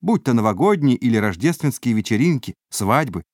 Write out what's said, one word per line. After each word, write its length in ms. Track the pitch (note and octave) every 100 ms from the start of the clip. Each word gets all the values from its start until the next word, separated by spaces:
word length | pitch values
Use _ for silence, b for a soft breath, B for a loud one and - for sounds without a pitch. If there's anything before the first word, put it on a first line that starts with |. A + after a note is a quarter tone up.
будь 220 | F3+ A3+
то 100 | C3+
новогодние 640 | A#2 G#2+ F#2 F#3+ G3 C#3+ B2
или 200 | B2 A2
рождественские 760 | G#2+ E2+ D3+ E3+ D3 - B2
вечеринки, 600 | A2 - G#2+ E3 C#3 - - _
свадьбы, 520 | - G2+ C3 C#3+ F2 -